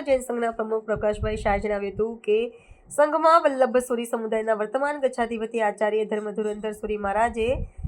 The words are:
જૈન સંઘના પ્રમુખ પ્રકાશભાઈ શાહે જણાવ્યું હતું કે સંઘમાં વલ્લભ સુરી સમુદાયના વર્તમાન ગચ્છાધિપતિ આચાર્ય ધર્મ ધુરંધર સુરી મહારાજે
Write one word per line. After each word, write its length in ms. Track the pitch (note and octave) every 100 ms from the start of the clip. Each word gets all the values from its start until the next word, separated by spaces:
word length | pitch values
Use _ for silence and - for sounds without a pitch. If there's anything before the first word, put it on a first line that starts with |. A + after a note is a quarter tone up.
| C#4+
જૈન 140 | C4
સંઘના 300 | B3+ A#3+ A#3
પ્રમુખ 340 | A3+ A3 A3
પ્રકાશભાઈ 520 | G#3+ G#3+ G#3+ G#3+ A3 G#3+
શાહે 240 | G#3+ G3+
જણાવ્યું 340 | G#3 G3+ G3+
હતું 240 | G3 A3+ A3+
કે 340 | G#3+ G#3+ A#3+ - _ - - -
સંઘમાં 460 | D4+ D#4 D#4+ E4
વલ્લભ 340 | D#4 C4 A3+ B3
સુરી 260 | B3 A#3
સમુદાયના 500 | A#3 A#3+ A3 A3 A3
વર્તમાન 460 | G#3+ G#3+ C4 C#4+ D4
ગચ્છાધિપતિ 600 | C4 B3+ A3+ A3+ A3 A#3
આચાર્ય 440 | G#3+ G#3 G#3+ G#3+
ધર્મ 260 | G#3+ G#3+ G#3+
ધુરંધર 420 | G#3 G#3+ G#3 G#3+
સુરી 240 | G#3+ G#3 G#3
મહારાજે 720 | G3+ G#3 A#3 A3+ A3+ C#4+ - -